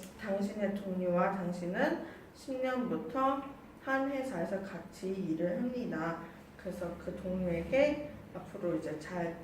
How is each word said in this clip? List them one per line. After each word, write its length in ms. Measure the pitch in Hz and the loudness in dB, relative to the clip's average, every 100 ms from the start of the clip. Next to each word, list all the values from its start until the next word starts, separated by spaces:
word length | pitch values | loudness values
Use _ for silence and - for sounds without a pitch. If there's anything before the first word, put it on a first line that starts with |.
| - - | -8 -8
당신의 540 | 214 196 202 214 196 196 | -2 0 0 2 0 0
동료와 600 | 190 185 180 175 185 196 | -2 0 4 6 6 4
당신은 640 | 175 180 175 202 294 339 - - - | -2 -2 0 2 4 2 -2 -12 -16
십 280 | - - 254 | -12 -6 0
년부터 800 | 262 254 - - - 269 269 285 - - - - - | 2 2 0 0 -2 2 4 4 0 -10 -16 -8 0
한 240 | 269 269 | 2 2
회사에서 480 | 277 247 180 185 196 | 0 0 0 0 0
같이 460 | 196 170 - - 190 | -2 -6 -10 -6 -2
일을 460 | 190 165 160 175 240 | 0 0 2 2 2
합니다. 580 | 247 247 180 160 165 165 - - - - | 0 0 -2 0 0 -2 -6 -14 -18 -10
그래서 300 | 185 175 175 170 | -8 -4 -4 -4
그 120 | - 175 | -6 -4
동료에게 880 | 185 185 180 170 170 262 294 294 - - - - | -2 0 2 2 4 6 6 4 -2 -10 -12 -10
"앞으로 400 | - 202 175 156 | -10 -4 0 0
이제 200 | 151 156 | -2 -6
잘 360 | - 180 170 165 | -4 -2 -2 -2